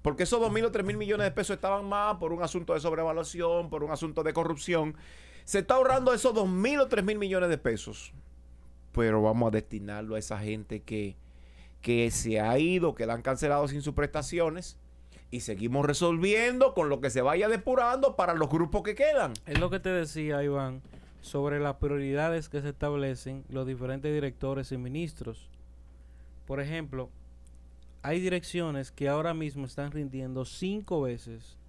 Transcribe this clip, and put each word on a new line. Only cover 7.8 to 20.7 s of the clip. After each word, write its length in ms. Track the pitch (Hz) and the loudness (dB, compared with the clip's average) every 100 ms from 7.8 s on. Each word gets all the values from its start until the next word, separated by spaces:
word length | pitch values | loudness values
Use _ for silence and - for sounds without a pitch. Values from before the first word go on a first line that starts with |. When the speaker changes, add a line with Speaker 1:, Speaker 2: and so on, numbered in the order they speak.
| - 104 - - - - - - - - - | -4 -12 -14 -18 -20 -20 -20 -20 -20 -20 -4
Speaker 1:
pero 280 | - 113 110 | 2 4 6
vamos 280 | 107 113 117 | 6 4 4
a 20 | |
destinarlo 640 | 110 - 110 101 104 110 | 2 -2 -10 -8 -8 -6
a 40 | 107 | -6
esa 200 | 104 107 | -4 -6
gente 420 | 107 107 101 107 | -4 -6 -6 -10
que, 360 | - 107 101 92 - - - - - - | -6 -4 -4 -8 -18 -20 -20 -20 -20 -8
que 280 | - 120 117 | 0 2 4
se 300 | 113 113 110 | 0 0 2
ha 180 | 107 127 | 4 4
ido, 360 | 165 180 165 | 4 4 2
que 100 | - | 0
la 80 | 113 | -2
han 100 | 117 | -2
cancelado 460 | 123 131 151 143 143 | -2 0 2 2 0
sin 140 | 143 | -2
sus 100 | 143 | -4
prestaciones, 840 | 143 147 151 131 170 165 165 180 - - - - - - | -2 -2 -2 -4 0 0 -2 -12 -16 -20 -20 -20 -20 -10
y 100 | 123 | -8
seguimos 440 | 117 101 113 135 | -6 -4 0 0
resolviendo 880 | 147 143 170 165 190 214 240 254 262 | 2 2 2 4 2 4 2 6 4
con 160 | 254 151 | 4 0
lo 140 | 139 | 0
que 80 | 131 | 0
se 100 | 120 | 2
vaya 280 | 127 165 214 | 2 4 2
depurando 680 | 220 262 254 240 262 269 - | 2 2 2 4 4 2 4
para 160 | 180 | 0
los 160 | 165 151 | 2 2
grupos 340 | 160 165 208 | 2 2 0
que 120 | 208 | -2
quedan. 400 | 208 294 294 170 110 | 2 4 4 0 -4
Speaker 2:
Es 140 | - 147 | -8 -4
lo 100 | 175 | -2
que 100 | 190 | -2
te 120 | 190 | -2
decía, 520 | 185 156 156 151 143 | -2 -2 -4 -2 0
Iván, 380 | 143 139 131 | 0 -2 -4